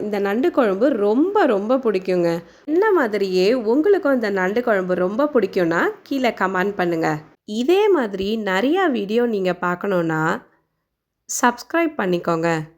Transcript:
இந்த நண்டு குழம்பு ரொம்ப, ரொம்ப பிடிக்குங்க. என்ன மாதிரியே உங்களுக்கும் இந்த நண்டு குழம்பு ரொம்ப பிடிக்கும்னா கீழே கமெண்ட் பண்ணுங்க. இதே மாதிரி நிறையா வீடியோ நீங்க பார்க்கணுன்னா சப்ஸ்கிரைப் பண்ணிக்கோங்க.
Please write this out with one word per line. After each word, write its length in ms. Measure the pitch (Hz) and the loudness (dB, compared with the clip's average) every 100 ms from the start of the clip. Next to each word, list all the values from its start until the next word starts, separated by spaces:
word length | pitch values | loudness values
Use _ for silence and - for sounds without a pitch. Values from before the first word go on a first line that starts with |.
இந்த 140 | 208 202 202 | -4 -2 -2
நண்டு 240 | 214 330 311 | 0 0 2
குழம்பு 300 | 220 190 277 226 202 | 0 2 0 2 0
ரொம்ப, 380 | 233 359 415 302 | 2 2 2 2
ரொம்ப 240 | 196 214 262 233 | 0 0 0 0
பிடிக்குங்க. 440 | 196 185 180 170 170 175 - - | -2 0 0 0 -2 -8 -16 -4
என்ன 200 | 330 440 359 | 0 2 2
மாதிரியே 500 | 233 208 196 185 190 254 214 | 0 -2 0 2 2 2 0
உங்களுக்கும் 440 | 262 403 381 285 262 | 2 4 2 2 0
இந்த 120 | 214 196 | 0 0
நண்டு 240 | 185 220 247 | 0 0 0
குழம்பு 280 | 202 185 180 | 0 0 0
ரொம்ப 240 | 180 214 294 | 0 0 0
பிடிக்கும்னா 480 | 254 190 196 165 170 349 427 - | 0 0 0 0 2 0 -4 -6
கீழே 240 | 277 247 - | -2 -2 0
கமெண்ட் 340 | 190 185 202 202 | -2 0 -2 -2
பண்ணுங்க. 320 | 175 165 160 151 - _ - 214 | -2 0 -2 -2 -8 _ -10 -4
இதே 200 | 262 381 427 349 | 0 2 4 2
மாதிரி 320 | 220 190 196 226 202 | 0 -4 -4 -2 -2
நிறையா 340 | 185 262 370 349 233 | 0 2 2 0 0
வீடியோ 280 | 196 226 240 | 0 0 0
நீங்க 200 | 208 185 175 180 | 0 -2 -2 -4
பார்க்கணுன்னா 560 | 180 202 180 165 156 160 226 - _ _ _ _ _ _ _ - | -4 -2 0 0 0 0 -2 -8 _ _ _ _ _ _ _ -12
சப்ஸ்கிரைப் 640 | - 247 240 - 330 330 320 | -2 -2 -2 -4 -2 -2 -2
பண்ணிக்கோங்க. 500 | 190 175 175 165 165 160 156 | -2 -2 0 0 0 -2 -6